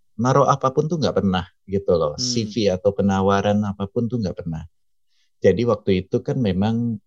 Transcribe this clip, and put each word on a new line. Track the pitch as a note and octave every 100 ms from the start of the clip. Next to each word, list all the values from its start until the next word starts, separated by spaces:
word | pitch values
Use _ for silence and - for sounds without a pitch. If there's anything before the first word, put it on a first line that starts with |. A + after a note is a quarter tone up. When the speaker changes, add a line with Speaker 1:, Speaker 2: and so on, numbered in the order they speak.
| _
Speaker 1:
naro | - B2 C#3 B2+
apapun | C#3 C3 D3+ D#3
tuh | E3
nggak | G2+
pernah | G2 G2 F#2 F2 _ -
gitu | G2 - F2
loh. | D2+
Speaker 2:
Hmm. | D2
Speaker 1:
C | B2 A#2+ G#2+
V | A#2 G2
atau | F#2 G2+
penawaran | G2+ G2 F#2+ G2 G2 G#2 G#2 G#2
apapun | F#2+ G2 B2 A#2
tuh | A#2+
nggak | F#2 - E2
pernah. | D#2+ E2 _ _ _ _ _ _ _
Jadi | G#2 F2+ A#2+
waktu | G#2 - F#2 F#2
itu | A#2+
kan | - C#3
memang, | G#2+ F2+ G#2+ A#2 A#2+ G#2+